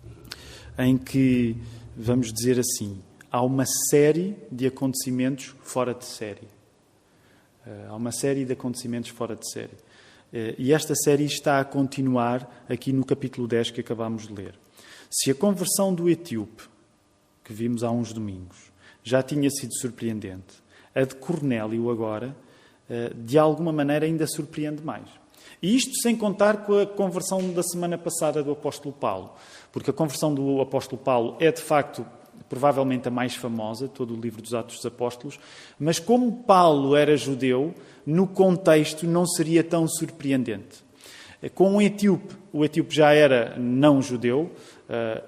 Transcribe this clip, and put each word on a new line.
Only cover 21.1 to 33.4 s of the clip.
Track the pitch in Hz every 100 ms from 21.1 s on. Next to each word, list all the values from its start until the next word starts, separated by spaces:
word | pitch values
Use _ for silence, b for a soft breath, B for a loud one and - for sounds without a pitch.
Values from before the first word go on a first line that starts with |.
Cornélio | - - 170 143 117 107 113 117
agora, | 113 110 107 123 139 b b b b -
eh, | 117 120 117
de | 113 147
alguma | 156 147 170
maneira | 156 143 151
ainda | 156 160 151
surpreende | - 147 - 151 147
mais. | 131 107 - - _ B B B
E | 170
isto | 254 - -
sem | 240
contar | 226 208 190 208 214 208
com | 202
a | 202
conversão | 202 190 180 175 190 185
da | 175
semana | 175 175 175 170
passada | 175 - 156 151
do | 139
apóstolo | 143 143 - 143
Paulo, | - 120 95 95 B B B B
porque | 120 123
a |
conversão | - 156 - 156
do | 139 139 135
apóstolo | 131 135 - 123
Paulo | - 123 117 -
é, | 160
de | -
facto, | - 151 139 - 113 - - - -
provavelmente | 127 143 135 135 127 123
a |
mais | 120 123
famosa, | -